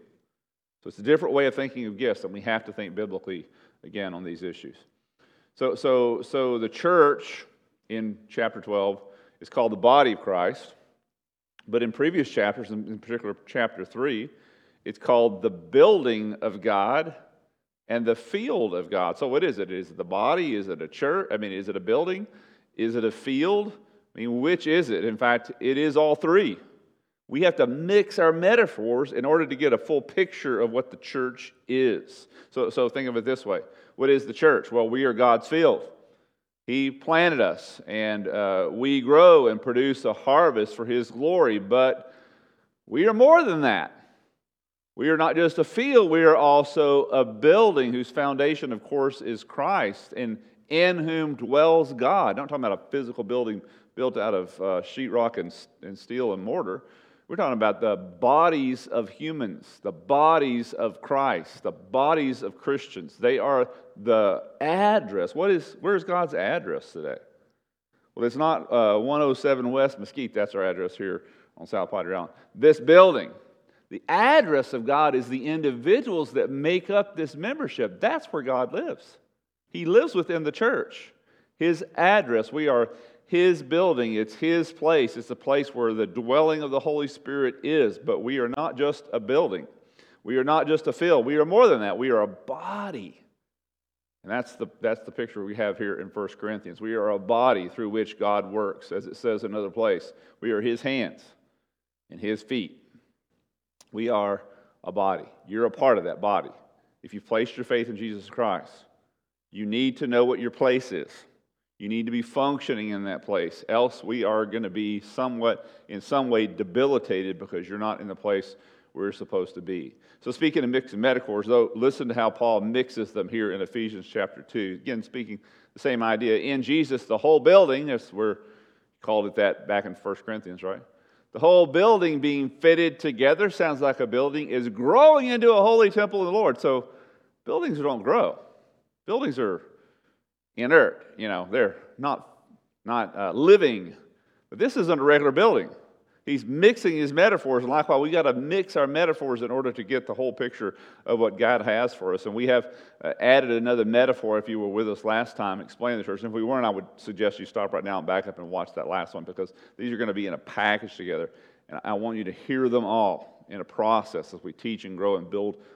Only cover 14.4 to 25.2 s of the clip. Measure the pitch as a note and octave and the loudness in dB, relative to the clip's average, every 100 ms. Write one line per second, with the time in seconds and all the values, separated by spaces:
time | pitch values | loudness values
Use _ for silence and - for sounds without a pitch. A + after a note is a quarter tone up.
14.4 | _ _ _ _ - A2 - A#2+ A#2 G2 | _ _ _ _ -14 -6 2 4 4 2
15.4 | A2+ F2+ - C3+ F3+ G3+ B2 A2 G#2+ - | -4 -6 0 6 8 6 2 -2 -4 -6
16.4 | A2 G2+ G#2+ G2+ G2+ C#3+ E3 - - _ | -6 -4 -2 0 2 0 -4 -10 -20 _
17.4 | _ _ _ _ - A#2 A2+ A2+ - G3+ | _ _ _ _ -6 -4 0 -2 -4 -8
18.4 | B3 A#3+ A2 F2 F2 F#2+ F2 F2 C3+ C#3 | -4 -2 -2 -4 -4 -2 -2 -2 -2 -2
19.4 | F3 G2+ F#2 F#2 F2+ F2 F2 F#2+ A#2 F3 | -2 -4 -6 -8 -10 -10 -6 -2 0 0
20.4 | E3 G#2+ F#2+ D#2+ D#2+ - C#3 F#3 F#3+ G#2+ | -2 -4 -6 -10 -12 -6 -4 -2 -4 -6
21.4 | G#2 F#2+ G2 F#2+ F2+ B2 F3 F#3+ G#3 - | -6 -8 -8 -8 -2 -2 -2 -6 -10 -18
22.4 | _ _ _ - A2+ A#2 A2 - - C3+ | _ _ _ -6 -4 -2 -4 -4 -6 -2
23.4 | E3+ G#3 G#3 - _ _ _ - A#2+ A#2+ | 0 0 -2 -10 _ _ _ -10 -6 -2
24.4 | C#3+ F3 D3+ E3 D3 G2 G#2+ G#2+ | 0 0 2 0 2 -2 -2 0